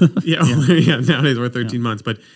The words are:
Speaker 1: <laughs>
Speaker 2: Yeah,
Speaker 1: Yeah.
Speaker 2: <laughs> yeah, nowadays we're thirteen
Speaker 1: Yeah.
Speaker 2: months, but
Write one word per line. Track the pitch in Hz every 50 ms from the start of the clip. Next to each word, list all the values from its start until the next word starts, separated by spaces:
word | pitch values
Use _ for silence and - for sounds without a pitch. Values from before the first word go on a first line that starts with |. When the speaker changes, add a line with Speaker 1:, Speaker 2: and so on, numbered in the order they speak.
| 180 156
Speaker 1:
<laughs> | - 220 -
Speaker 2:
Yeah, | - 160 160 170
Speaker 1:
Yeah. | 139 120 151 143 127 175
Speaker 2:
<laughs> |
yeah, | 165 - - 160 123
nowadays | 127 - 160 131 147 147 131 117
we're | 120 123
thirteen | 120 127 117 113 120 123
Speaker 1:
Yeah. | 120 117
Speaker 2:
months, | 110 101 101
but | 117 110 - - - _